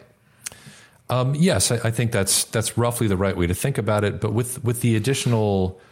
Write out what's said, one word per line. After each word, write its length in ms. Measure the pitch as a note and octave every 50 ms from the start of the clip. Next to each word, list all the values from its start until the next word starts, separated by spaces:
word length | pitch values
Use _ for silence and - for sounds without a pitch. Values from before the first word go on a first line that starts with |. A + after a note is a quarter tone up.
| - - _ _ _ _ _ _ - - - - - - - - - - _ _ _ -
Um, 280 | B2 B2+ B2+ C3 C#3+
yes, 340 | D3 E3+ F#3+ C#3+ G2 - -
I, 60 | B2
I 140 | A2+ - A2+
think 180 | A2+ - A#2+ A#2
that's, 340 | A#2 G#2 F#2+ - - - -
that's 320 | - - A2+ G#2 - -
roughly 300 | A2+ A#2 A#2+ A#2 - A#2+
the 100 | G#2+ G2
right 200 | F2+ G2 F#2+ F2+
way 100 | F2+ F2
to 80 | E2+ F2+
think 240 | - - C#3 C#3 -
about 240 | G#2+ A2 G#2+ G#2
it. 180 | G#2 G2+ - F#2+
But 120 | - A2
with, 320 | G#2 A#2 B2 A#2+ - - -
with 160 | A#2 A#2+ A#2
the 160 | - A#2+ A2+
additional 840 | A2 G#2 C3 C3+ - - B2+ A#2+ A2 G#2+ G#2 G2 F#2+ F#2 F#2 F2+ - - -